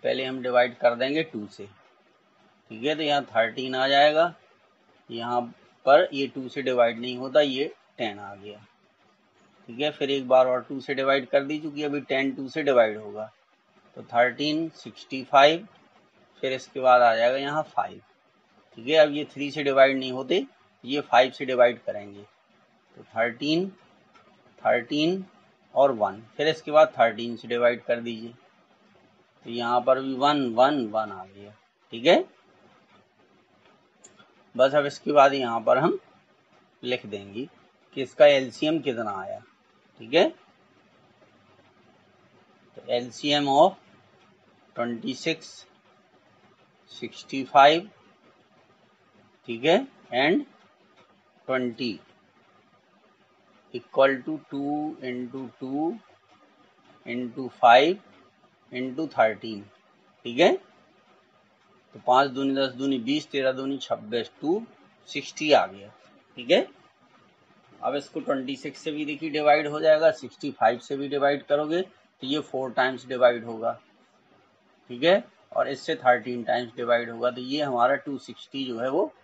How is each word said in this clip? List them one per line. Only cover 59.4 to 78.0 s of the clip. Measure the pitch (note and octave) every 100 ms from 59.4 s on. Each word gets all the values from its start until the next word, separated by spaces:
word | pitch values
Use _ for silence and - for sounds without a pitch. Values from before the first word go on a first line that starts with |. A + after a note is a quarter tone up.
| A2+ G#2 G#2 _ _ _ _ _ B2
ठीक | A#2+
है, | F3+ F#4+ _ _ _ _ _ _ _ _ _ _ _ _ _ A#2
तो | -
पाँच | B2+ C#3
दूनी | B2+ C#3 C3+
दस, | C3+
दूनी | A#2+ C3+ C3
बीस, | A2+ D3 D3+
तेरह | C#3+ C3
दूनी | C3 C3+ C#3
छब्बीस, | - A2 G#2+ A#2 A2 _
टू | C#3+ F#3+ A#3 _ _ _ _
सिक्सटी | D3 C3+ - D#3
आ | C3+ F#2+
गया। | G2 G2+ _ _ _ _ -
ठीक | A#2+
है, | F#3 G4 _ _ _ _ _ _ _ _ _ _ _
अब | A2+ C#3+
इसको | C#3+ D#3+
ट्वेंटी | C#3 C3+ C3 C3
सिक्स | D3+ C#3
से | -
भी | D3+ D3
देखिए | D3 D#3+
divide | D3 D3 D3 D3
हो | D3
जाएगा, | D#3 D#3 D#3+
सिक्सटी | - B2 - D3
फ़ाइव | - A2+ B2
से | - C#3
भी | C#3+
divide | C#3+ C#3 C#3+
करोगे | - D3 D3+ E3
तो | F#3+ _ _ _ C3
ये | D3
four | D3 C3 C3
times | A2+ B2+ B2+ B2
divide | B2+ B2 A#2+ A2+
होगा। | A2 A#2 A#2 _ _ _ _ _ _ _ _ _ _ _
ठीक | B2
है, | D#3 G3 - _ _
और | - B2+
इससे | C#3 - D#3
thirteen | C3 B2 A#2 A#2+
times | A2+ A#2+ A#2+ A#2+
divide | A#2 A#2+ A#2
होगा, | A#2 A#2+
तो | B2
ये | B2+ C#3+
हमारा | C#3+ B2 A#2+
टू | C#3